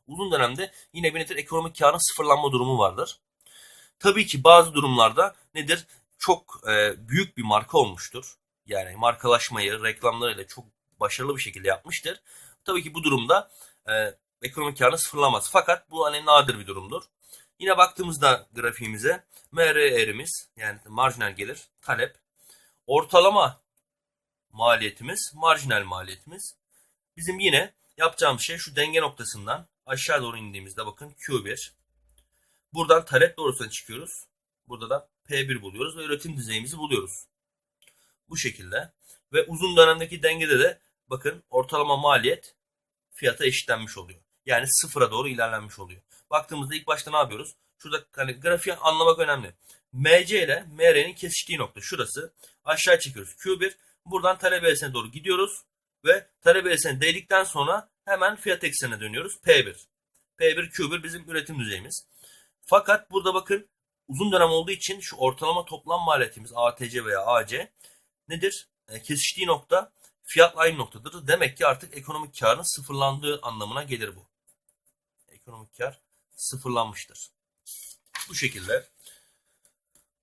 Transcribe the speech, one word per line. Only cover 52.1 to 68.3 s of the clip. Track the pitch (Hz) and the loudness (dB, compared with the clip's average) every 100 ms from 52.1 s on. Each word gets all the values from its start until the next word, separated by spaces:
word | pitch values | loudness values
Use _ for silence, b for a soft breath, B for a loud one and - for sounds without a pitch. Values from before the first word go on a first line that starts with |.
| 139 165 _ B B | -8 -12 _ B B
Aşağı | 147 156 185 170 | -4 0 4 2
çekiyoruz. | 139 113 98 - | 2 -10 -16 -10
Q | 190 185 | -6 -2
bir. | 190 - b b | -4 -6 b b
Buradan | 175 185 180 185 | -8 -2 0 2
talep | 185 180 | 0 2
eğrisine | 170 143 147 | 2 0 -2
doğru | 123 107 | -6 -6
gidiyoruz. | - 190 180 202 - - _ _ _ | -8 -2 0 0 -4 -16 _ _ _
Ve | 156 196 - _ | 2 2 0 _
talep | 165 185 180 | 4 6 4
eğrisine | 160 160 131 | 0 -2 0
değdikten | 160 180 180 190 | 0 0 2 2
sonra | 190 151 143 208 - _ | 2 -2 -2 -2 -6 _
hemen | - 190 190 220 | -4 0 0 -2
fiyat | 208 175 | -4 -2
eksenine | 160 - 127 107 | -2 -4 -6 -6
dönüyoruz. | 107 117 190 - | -8 -8 -8 -4
P | 175 143 101 | 4 4 4
bir. | - - _ _ _ _ - | -8 -20 _ _ _ _ 0
P | 160 160 | 0 0
bir | 165 | -4
Q | - 147 | -6 -4
bir | 170 | -6
bizim | 160 170 165 | -8 -14 -8
üretim | 160 151 147 | -8 -6 -8
düzeyimiz. | 110 92 123 - - B B B B B - | -6 -8 -10 -12 -14 B B B B B 2
Fakat | 202 202 208 - | 2 4 0 0
burada | 190 185 | -4 -2
bakın | 185 185 202 - _ _ _ - | -2 -2 -6 -6 _ _ _ -12
uzun | 135 202 | -4 2
dönem | 185 165 | 4 4
olduğu | 160 170 | 2 -2
için | 190 - 196 | -6 -8 -10
şu | - 135 | -10 -2
ortalama | 131 131 156 175 | -2 0 -2 -2
toplam | 170 151 156 175 | -4 -12 -6 -2
maliyetimiz | 165 143 113 107 117 | 0 0 0 -6 -10
A | 117 120 | -2 -2
T | - 120 | -2 -8
C | 123 | -6
veya | 110 98 110 | -4 -2 0
A | 120 107 | 0 0
C | 131 214 _ b b b _ | -6 -10 _ b b b _
nedir? | - | -12